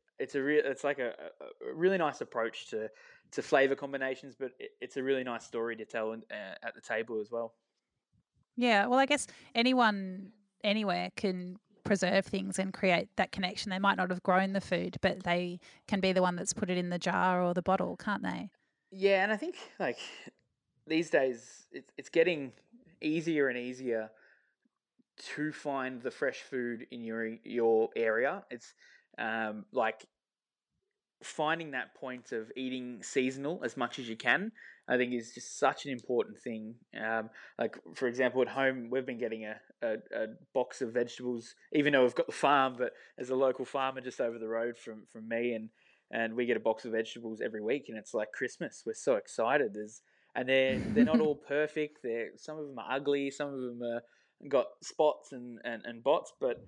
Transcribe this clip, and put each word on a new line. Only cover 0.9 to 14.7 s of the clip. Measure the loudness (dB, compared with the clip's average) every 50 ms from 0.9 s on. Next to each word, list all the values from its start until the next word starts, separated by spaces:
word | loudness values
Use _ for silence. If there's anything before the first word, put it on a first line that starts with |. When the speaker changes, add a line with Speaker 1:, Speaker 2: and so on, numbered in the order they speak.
| -2 -2
Speaker 1:
a, | -4 -4
a, | -6 -8 -12 -14 -14 -14 -16 -16 -14 -12 -10 -10
a | -2
really | 2 2 2 4 4
nice | 2 0 -2 -4 -8
approach | -6 -2 -2 -2 -2 -4 -8 -10 -8
to, | -6 -6 -6 -6 -8 -14 -20 -20 -20 -20 _ _ -6
to | -6 0
flavour | 4 6 6 6 6 4
combinations, | 0 -2 -6 -4 -4 -2 -2 -4 -4 -8 -14 -10 -8
but | -8 -8 -8 -10
it, | -14 -14 -12 _
it's | -14 -8 -6
a | -2 0
really | 2 2 2 2
nice | -2 -4 -6 -8
story | -6 -4 -2 -2 -2 -4
to | -6 -8
tell | -6 -4 -2 -2 -2 -4
in, | -6 -8 -10
uh, | -10 -10 -10 -10 -12 -10 -10
at | -10 -10
the | -10
table | -6 -4 -2 -2 -2 -2 -4 -4
as | -4 -4
well. | -4 -4 -4 -6 -8 _ _ _ _ _ _ _ _ _ _ _ _ _ _ _ _ _ _ _ _
Speaker 2:
Yeah, | 0 2 4 6 4 4 4
well, | 4 4
I | 4
guess | 4 2 0 0 -4 -12 -18 -20 -4 0
anyone, | 2 4 4 6 6 6 4 4 2 -2 -6 -8 -10 -12 -14 -16 _ _ _ _ _ 0
anywhere | 2 2 2 2 2 0 0 0 -4 -4
can | -2 -2 -2 0 -2 -4 -8 -10 -14 _ _ _ _ 0
preserve | 0 2 2 4 4 4 2 2
things | 2 -2 -4 -4 -2 -2 -2
and | -2 -2 -2
create | 2 4 4 4 4 2 0 _
that | 0 0 0 0
connection. | -2 -4 -4 -4 -6 -6 -4
They | -2 2
might | 4 4 4
not | 4 2 0
have | -2 0 2
grown | 4 4 4 4 2 0
the | -2
food, | -2 0